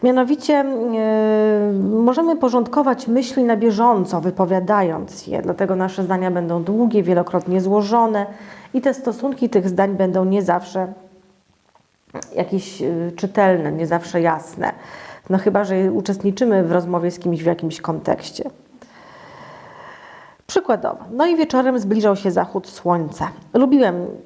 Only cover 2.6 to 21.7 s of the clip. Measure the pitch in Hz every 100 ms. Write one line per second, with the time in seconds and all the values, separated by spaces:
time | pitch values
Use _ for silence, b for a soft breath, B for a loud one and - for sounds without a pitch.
2.6 | 233 262 269 254 - 233 269 - 240 220
3.6 | 233 208 233 214 180 175 175 185 185 185
4.6 | 180 208 185 160 196 - - 202 - 175
5.6 | 190 185 185 185 185 185 185 180 170 170
6.6 | 170 214 240 208 175 175 170 180 170 185
7.6 | 185 208 202 233 226 214 202 B B B
8.6 | B 262 277 262 247 214 277 269 240 220
9.6 | 185 180 196 190 185 185 185 196 190 180
10.6 | - 202 185 196 - _ _ _ _ _
11.6 | _ _ _ _ _ - - - 185 196
12.6 | 190 - 135 170 170 170 196 196 196 180
13.6 | 151 156 160 170 170 180 165 160 - -
14.6 | - - B B B B - 190 202 196
15.6 | 202 190 190 220 196 196 196 196 247 202
16.6 | 165 180 175 175 175 170 180 165 160 170
17.6 | 165 156 - 160 151 - - - 277 -
18.6 | _ - B B B B B B B B
19.6 | B B B B B B B B - -
20.6 | 370 220 - - - 233 330 330 311 254
21.6 | 254